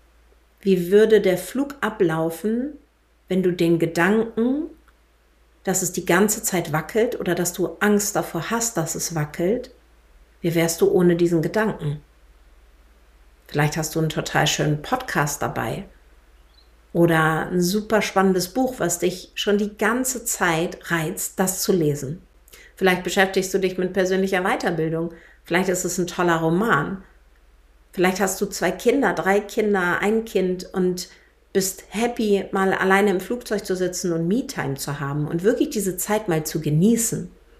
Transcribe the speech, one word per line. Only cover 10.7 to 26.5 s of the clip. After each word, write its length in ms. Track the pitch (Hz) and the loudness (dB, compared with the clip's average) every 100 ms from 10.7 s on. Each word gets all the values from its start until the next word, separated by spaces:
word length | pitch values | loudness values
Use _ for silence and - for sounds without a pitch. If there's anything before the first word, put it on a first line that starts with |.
| - | 2
du 100 | 202 | 4
ohne 240 | 185 175 170 | 6 4 6
diesen 260 | 170 170 | 4 2
Gedanken? 600 | 165 214 214 - 151 147 - _ _ _ _ _ _ _ _ _ _ _ _ _ - | 2 0 -2 -2 -6 -6 -12 _ _ _ _ _ _ _ _ _ _ _ _ _ -6
Vielleicht 240 | 143 151 160 | 0 0 0
hast 200 | 151 160 | -4 -2
du 40 | |
einen 100 | 156 | -2
total 380 | 156 - 147 151 | -4 -2 0 0
schönen 340 | - 151 147 | 0 0 -2
Podcast 600 | - 254 - 185 147 - | -2 -6 -4 -2 -2 -2
dabei 420 | 123 120 117 151 202 - _ _ _ _ _ _ _ _ _ | -4 -4 -6 -6 -12 -20 _ _ _ _ _ _ _ _ _
oder 560 | 170 170 160 156 156 - | 2 4 4 2 0 -2
ein 120 | 180 | 0
super 400 | 175 208 208 214 | 0 0 0 0
spannendes 460 | - 190 190 185 175 | 0 2 4 2 0
Buch, 280 | 254 254 - | 0 -2 0
was 220 | 170 - | -2 0
dich 320 | 180 180 - - | -2 -4 -10 -6
schon 220 | 208 202 | 0 0
die 200 | 208 - | 0 -2
ganze 460 | 214 240 254 233 | 0 0 -2 -4
Zeit 640 | - - 180 160 175 - - | -4 -2 0 2 -2 -4 -4
reizt, 480 | 170 160 - - - | -2 -2 -6 -6 -2
das 240 | 185 - | -2 0
zu 120 | - | 0
lesen. 480 | 190 151 143 135 175 - _ _ - - - | 2 2 0 -4 -10 -14 _ _ -20 -18 -2
Vielleicht 280 | 190 180 | 0 0
beschäftigst 500 | 180 196 190 190 185 | 0 2 2 2 0
du 60 | 190 | 0
dich 180 | 185 185 | -2 -2
mit 160 | 180 | -2
persönlicher 500 | 190 185 190 190 190 | 0 0 2 0 0
Weiterbildung. 680 | 190 285 214 160 160 160 170 - - _ | 0 -2 -2 -2 -2 -2 -4 -8 -20 _
Vielleicht 260 | - 170 190 | -2 0 2
ist 140 | 180 | 0
es 140 | 180 190 | -2 -2
ein 100 | 175 | -4
toller 300 | - 175 160 | 0 2 2
Roman. 640 | 165 | 2